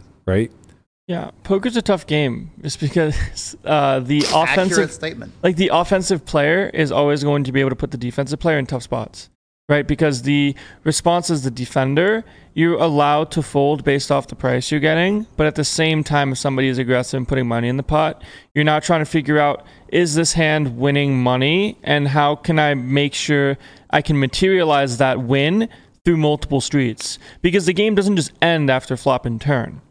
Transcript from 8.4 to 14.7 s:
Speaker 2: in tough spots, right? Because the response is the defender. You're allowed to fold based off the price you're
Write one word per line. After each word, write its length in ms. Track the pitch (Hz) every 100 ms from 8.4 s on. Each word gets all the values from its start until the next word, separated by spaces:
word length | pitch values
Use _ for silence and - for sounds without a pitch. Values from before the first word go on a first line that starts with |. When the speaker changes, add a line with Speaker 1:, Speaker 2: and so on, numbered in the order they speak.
| 170 151
Speaker 2:
in 80 | 131
tough 180 | 131
spots, 460 | - 120 107 - - _ _ _ -
right? 200 | 147 143
Because 340 | 143 156 127
the 340 | 131 143 143 135 - -
response 460 | 156 - 175 175 170
is 140 | 156
the 80 | 131
defender. 720 | 113 120 143 131 143 185 226 - - -
You're 220 | - 165 170
allowed 560 | 165 147 147 147 160
to 100 | 160
fold 440 | 143 143 143 147 139
based 260 | 139 -
off 160 | 139 -
the 80 | -
price 340 | 127 123
you're 120 | -